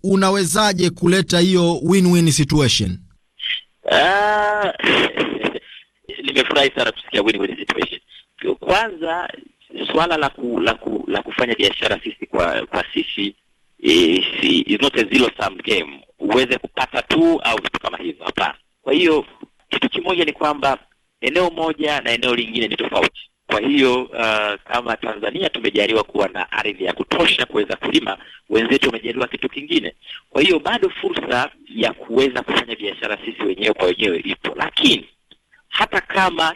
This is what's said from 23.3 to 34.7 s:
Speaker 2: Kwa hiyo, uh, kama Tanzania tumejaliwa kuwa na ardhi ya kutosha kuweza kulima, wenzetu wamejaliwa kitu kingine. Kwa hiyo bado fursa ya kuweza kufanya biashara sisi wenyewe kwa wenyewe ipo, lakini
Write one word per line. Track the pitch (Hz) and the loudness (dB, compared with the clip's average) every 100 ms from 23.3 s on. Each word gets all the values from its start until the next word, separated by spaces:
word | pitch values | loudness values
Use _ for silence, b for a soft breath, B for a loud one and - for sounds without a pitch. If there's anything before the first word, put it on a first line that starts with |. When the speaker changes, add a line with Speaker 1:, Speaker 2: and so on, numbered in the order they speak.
| _ _ | _ _
Speaker 2:
Kwa | 107 | -2
hiyo, | 120 143 131 123 | 2 4 4 2
uh, | 127 - 113 107 107 101 - | -2 -4 0 0 0 -4 -4
kama | 123 120 113 | -4 -2 -6
Tanzania | 113 107 107 143 180 | -6 -6 -6 -4 -4
tumejaliwa | - 107 104 104 110 | -2 -2 0 0 0
kuwa | 104 107 98 | 0 -2 -2
na | 95 90 | -4 -6
ardhi | 104 107 98 | -4 -6 -4
ya | 92 | -6
kutosha | 87 - 175 165 - 123 | -4 -2 2 2 2 -2
kuweza | 107 104 - | -2 -4 -4
kulima, | - 160 113 98 B B _ | 0 0 -2 -8 B B _
wenzetu | 110 117 135 127 | 0 2 2 0
wamejaliwa | 113 - 120 123 | -2 -6 -4 -4
kitu | - 131 | -4 -6
kingine. | - 147 165 - - B B _ | -6 -2 -2 -2 -12 B B _
Kwa | - | 0
hiyo | 175 165 | 2 2
bado | 156 233 190 | 0 -2 -2
fursa | - 196 170 110 123 143 _ _ | -2 -4 -4 -2 -2 -2 _ _
ya | 110 113 | -2 -2
kuweza | 107 - 117 135 127 | -4 -2 2 2 0
kufanya | 123 127 117 113 | -2 -4 -4 -8
biashara | 101 92 110 104 | -8 -6 -6 -6
sisi | - - | -8 -6
wenyewe | 104 92 107 | -4 -2 -2
kwa | - 92 | 0 0
wenyewe | 90 107 85 | 0 -2 -2
ipo, | - 90 - - | -4 -6 -8 -6
lakini | - | -4